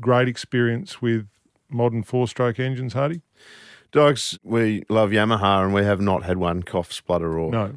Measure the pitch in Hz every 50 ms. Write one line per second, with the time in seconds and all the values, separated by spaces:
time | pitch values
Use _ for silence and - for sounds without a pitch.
0 | 113 120 123 123 127 123 120 - - - - 120 120 117 117 120 - - - -
1 | 123 120 117 110 107 101 _ _ _ _ _ _ _ - - 120 120 120 117 117
2 | 101 - - 127 127 113 - - 127 120 110 - 131 131 131 123 131 120 113 127
3 | 139 147 170 170 - _ _ _ - - - - - - - - _ _ - 147
4 | 147 147 143 117 - - - - - - 113 117 113 110 107 98 - - 104 110
5 | 110 98 107 107 107 110 113 104 101 98 98 95 95 95 98 101 101 101 101 92
6 | 101 101 95 76 82 90 92 90 90 85 85 90 87 - - 92 85 - - -
7 | - - 87 85 82 82 80 82 82 80 78 113 104 95 139